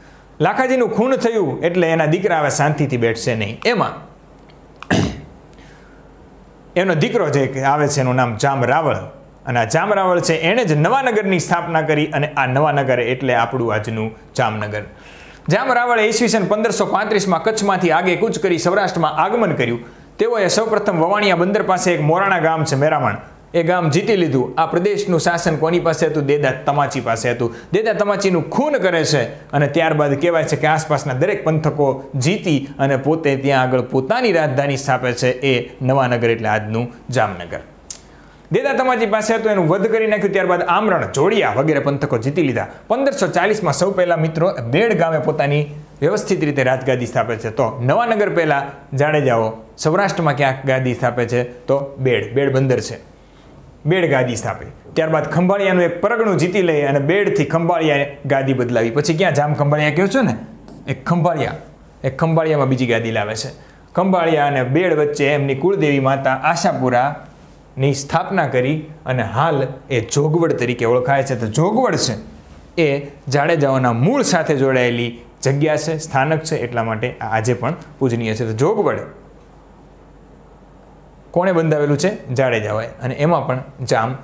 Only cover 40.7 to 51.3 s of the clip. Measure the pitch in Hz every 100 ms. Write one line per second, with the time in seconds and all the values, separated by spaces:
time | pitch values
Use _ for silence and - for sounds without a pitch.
40.7 | 175 214 170 101 - 170 220 135 107 156
41.7 | 143 143 139 143 123 123 160 160 107 95
42.7 | - - 240 277 277 175 175 190 214 170
43.7 | 139 185 190 175 170 160 156 175 156 113
44.7 | 143 233 185 165 160 160 151 143 147 147
45.7 | - - - 147 202 202 190 151 139 127
46.7 | 131 127 127 123 127 113 113 113 107 117
47.7 | 120 123 180 240 220 202 170 160 139 139
48.7 | - - 135 147 151 131 117 110 110 -
49.7 | - 156 175 196 151 160 131 135 131 135
50.7 | 131 127 117 123 120 117